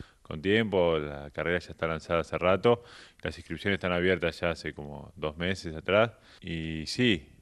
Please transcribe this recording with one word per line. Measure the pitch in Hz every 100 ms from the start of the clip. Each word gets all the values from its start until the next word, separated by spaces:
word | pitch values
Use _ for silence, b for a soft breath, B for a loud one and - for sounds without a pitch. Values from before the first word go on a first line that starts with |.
| B B
con | - 78
tiempo, | 92 110 107 95 85 80
la | 73 71 73
carrera | 80 80 87
ya | -
está | - 82
lanzada | 80 - 85
hace | 78 80
rato, | 90 95 120 120 B B B B
las | 82 87
inscripciones | - 80 101 95
están | 90
abiertas | 87 90 87 85 -
ya | 87
hace | 80 80
como | 76 73 71 - -
dos | 78 78
meses | 90 92 87 78
atrás. | 82 101 113 - B B
Y | 92 82 80 80 78
sí, | - 123 82 - -